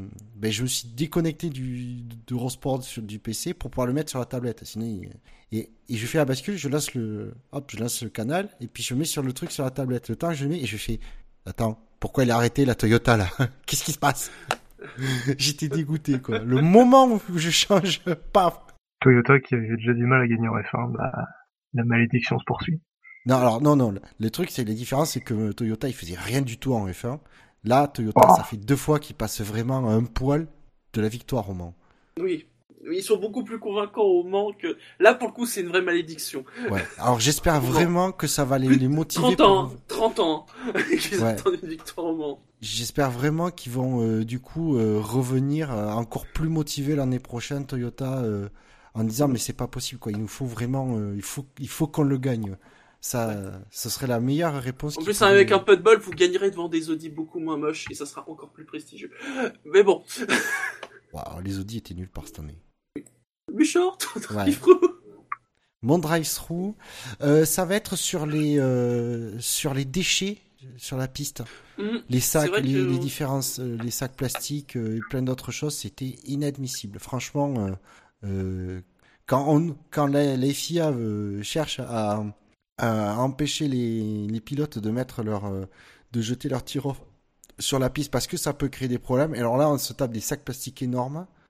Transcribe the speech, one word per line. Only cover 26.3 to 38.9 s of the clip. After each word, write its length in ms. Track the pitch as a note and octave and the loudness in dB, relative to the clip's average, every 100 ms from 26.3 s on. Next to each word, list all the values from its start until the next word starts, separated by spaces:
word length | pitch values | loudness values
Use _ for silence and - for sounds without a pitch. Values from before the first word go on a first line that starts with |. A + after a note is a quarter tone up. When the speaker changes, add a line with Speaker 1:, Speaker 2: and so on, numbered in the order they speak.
| C3 | -2
Speaker 1:
du 160 | C3 A#2 | -2 -4
tout 140 | C3 | -2
en 180 | A#2+ G2 | 0 -2
F 140 | F#2 A#2+ | -6 -8
un. 140 | D3 - - _ _ | -10 -14 -20 _ _
Là, 240 | G#2 B2+ C#3+ | 4 4 4
Toyota, 340 | - A2 G2+ - | 0 4 8 8
Speaker 2:
Oh. 60 | - | 8
Speaker 1:
ça 80 | |
fait 140 | - A2 | 4 -6
deux 180 | G#2+ C#3 | 0 0
fois 240 | - D3 | 2 -2
qu'il 160 | - - | -2 -8
passe 260 | G#2+ - | -6 -6
vraiment 460 | G#2 G#2+ A#2 C3 A#2+ | -6 -4 -2 0 2
à 40 | |
un 100 | A2 | 2
poil 440 | A#2 - B2+ D3 D#3+ - - _ _ | 2 -2 0 0 -2 -12 -20 _ _
de 80 | A2 | -2
la 60 | G#2+ | -2
victoire 420 | A#2+ - C3 G2+ | -4 -4 -4 -4
au 40 | F#2 | -8
Mans. 200 | F2 F2 _ _ _ - | -10 -14 _ _ _ -6
Speaker 3:
Oui. 280 | F#3 D#3+ - _ _ - - | -4 -4 -8 _ _ -16 -8
Ils 100 | F3 | -6
sont 160 | F#3+ G#3 | 0 0
beaucoup 260 | G#3+ B3+ | 0 -6
plus 140 | G#3+ A3+ | -8 -8
convaincants 460 | G#3 G3+ G3+ A#3 | -4 -4 -2 2
au 200 | G#3 F3+ | 4 4
Mans 300 | F3 G3 G#3 | 2 0 -2
que, 240 | - E3+ - - - | -4 -8 -8 -12 6
là, 160 | G3+ A#3+ | 8 8
pour 140 | A#3+ | 2
le 40 | |
coup, 140 | - A#3 | -4 -4
c'est 140 | G3+ | -4
une 60 | F3 | 0
vraie 120 | F3+ | 2
malédiction. 640 | F3+ F3 D#3+ E3 - C#3 C3 B3 B3 | 2 0 -2 -8 -10 -10 -10 -8 -2
Speaker 1:
Ouais. 140 | G2 F2 - | -2 -4 -2
Alors, 200 | B2 A#2+ | 2 4
j'espère 400 | A#2+ D3+ F3 D3+ | 2 2 2 2
Speaker 3:
Bon. 80 | B2+ | 4
Speaker 1:
vraiment 440 | C3 E3+ F3 F#3 | 4 4 4 2
que 160 | F3+ D3+ | 0 -2
ça 180 | - C3 | 0 2
va 140 | C3+ | 4
les, 80 | C3 | 6
Speaker 3:
Plus 100 | C3+ | 6
Speaker 1:
les 100 | |
Speaker 3:
de 60 | B2+ | 4